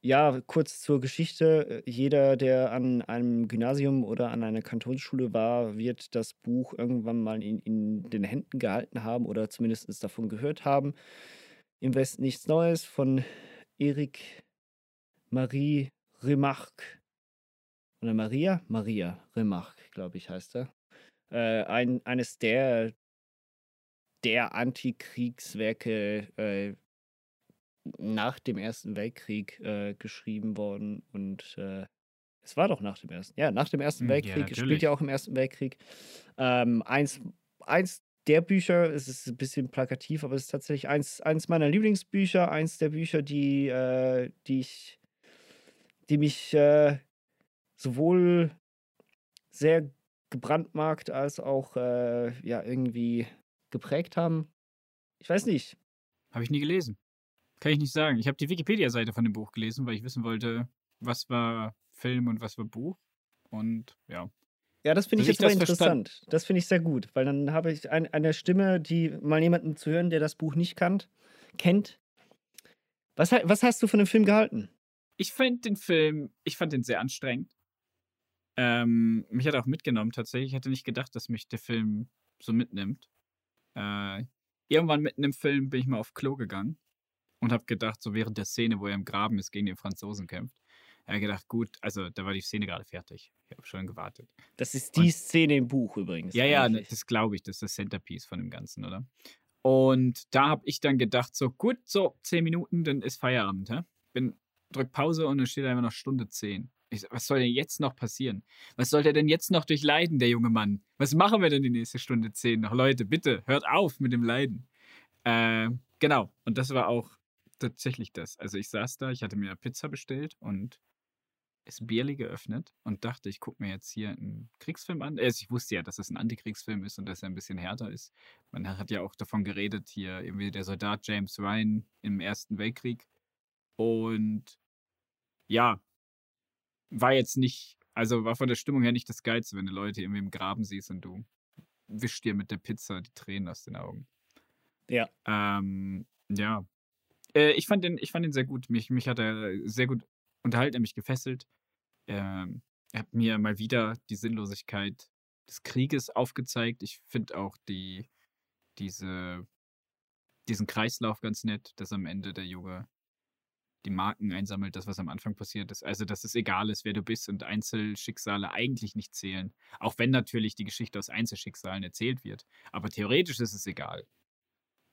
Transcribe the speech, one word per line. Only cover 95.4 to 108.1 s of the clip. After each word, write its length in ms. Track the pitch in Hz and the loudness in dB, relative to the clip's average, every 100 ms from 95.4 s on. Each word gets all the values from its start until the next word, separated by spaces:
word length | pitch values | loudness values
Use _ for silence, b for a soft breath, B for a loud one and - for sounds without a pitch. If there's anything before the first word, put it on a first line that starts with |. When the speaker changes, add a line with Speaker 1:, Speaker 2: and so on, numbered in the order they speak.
| 160 143 | 6 4
Speaker 1:
im 100 | 120 | 4
Buch 300 | 135 113 - | 0 -2 -4
übrigens 360 | 92 85 90 | -4 -6 -2
Speaker 2:
Ja, 120 | 120 135 | 2 6
ja, 180 | 143 | 8
Speaker 1:
eigentlich. 260 | 127 110 104 | 6 4 0
Speaker 2:
das 160 | 117 - | -12 -2
glaub 300 | 113 110 101 | 0 0 -2
ich, 80 | |
das 140 | - 110 | -8 -10
ist 40 | |
das 140 | 107 - | -8 -6
Centerpiece 500 | 101 98 - 90 - | -8 -8 -10 -14 -12
von 140 | 92 | -10
dem 100 | 92 | -10
Ganzen, 360 | - 101 - 95 | -10 -14 -12 -12
oder? 200 | 92 131 _ B B B _ | -10 -12 _ B B B _
Und 720 | 131 131 131 131 127 120 - | 4 6 8 6 4 0 0
da 160 | 135 139 | 4 4
hab 140 | 151 - | 2 -2
ich 140 | - | 0
dann 180 | 147 135 | 2 4
gedacht, 380 | 120 123 127 - | 4 2 0 -2
so 160 | 131 | -2
gut, 260 | - 214 247 - | 0 0 0 -2
so 320 | 202 185 _ | 2 2 _
zehn 200 | - 175 | -2 0
Minuten, 400 | 165 170 - 170 | 2 0 0 0
dann 200 | 156 139 | 0 0
ist 140 | 110 - | -4 -2
Feierabend, 520 | 127 127 98 98 95 | 0 2 0 -4 -4
hä? 120 | 123 175 _ _ | -6 -6 _ _
Bin, 220 | 127 127 - _ _ _ | -2 -2 -4 _ _ _
drück 180 | 135 131 | -6 -4
Pause 360 | - 147 160 156 | 0 0 2 0
und 100 | 139 | 0
dann 80 | 127 | 0
steht 180 | - | -2
da 80 | 135 | -2
immer 120 | 123 | 0
noch 80 | 120 | -2
Stunde 360 | - - 135 110 | -4 -4 -4 -4
zehn. 440 | - 104 98 123 _ _ | -6 -6 -6 -10 _ _
Ich 120 | 110 | -10
so, 60 | 98 | -8
was 160 | 113 - | -8 0
soll 120 | 139 | 2
denn 120 | 123 | 4
jetzt 300 | 123 143 - | 2 -2 -4
noch 140 | 139 - | -4 -4
passieren? 460 | 117 | -10